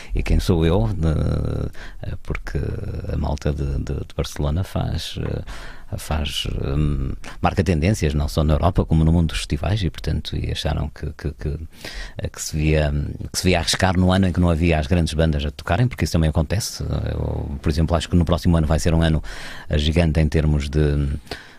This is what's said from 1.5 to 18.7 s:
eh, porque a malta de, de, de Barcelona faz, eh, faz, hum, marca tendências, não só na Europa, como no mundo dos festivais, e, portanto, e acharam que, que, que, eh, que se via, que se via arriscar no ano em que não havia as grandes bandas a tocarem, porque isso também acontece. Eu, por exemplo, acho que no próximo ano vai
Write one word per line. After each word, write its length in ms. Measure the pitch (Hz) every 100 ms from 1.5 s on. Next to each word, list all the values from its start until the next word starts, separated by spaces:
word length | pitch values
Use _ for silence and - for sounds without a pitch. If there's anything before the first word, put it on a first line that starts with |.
| - - - - -
eh, 120 | - -
porque 360 | - - - - - - - - -
a 60 | 78
malta 340 | 73 73 -
de, 140 | 71 69 69
de, 140 | -
de 220 | 69 - -
Barcelona 480 | 73 - 71 78
faz, 520 | 98 - 87 80 - -
eh, 200 | 78 - - - - - - -
faz, 500 | - 78 73 - - - -
hum, 460 | 71 73 69 67 - - -
marca 220 | 87 -
tendências, 500 | 87 80 85 110 78
não 140 | 73 73
só 160 | -
na 100 | 76
Europa, 300 | 73 90 - -
como 180 | 80
no 80 | 80
mundo 160 | 85 80
dos 80 | -
festivais, 420 | - 76 78 107
e, 60 | 80
portanto, 460 | - - 78 - 78
e 160 | -
acharam 380 | 80 78 78 71
que, 220 | - 73
que, 180 | - 73
que, 260 | - 73 73 80 - - - - -
eh, 100 | -
que 120 | -
se 140 | - 78
via, 340 | 76 78 73 73 73 - -
que 60 | -
se 40 | 90
via 140 | 85
arriscar 380 | 82 - 92 90
no 140 | 92
ano 160 | 95 92
em 60 |
que 60 | 85
não 100 | 87
havia 300 | 80 85 78
as 80 | 71
grandes 260 | 87 80
bandas 320 | 78 80 73 71
a 60 |
tocarem, 360 | - - 85 123
porque 160 | -
isso 100 | 80
também 160 | 85 80
acontece. 540 | 82 78 107 - -
Eu, 760 | 76 73 71 76 - - 73 71
por 80 | 82
exemplo, 260 | 78 78 82
acho 140 | -
que 60 | 90
no 100 | 82
próximo 320 | 85 92 82
ano 100 |
vai 120 | 78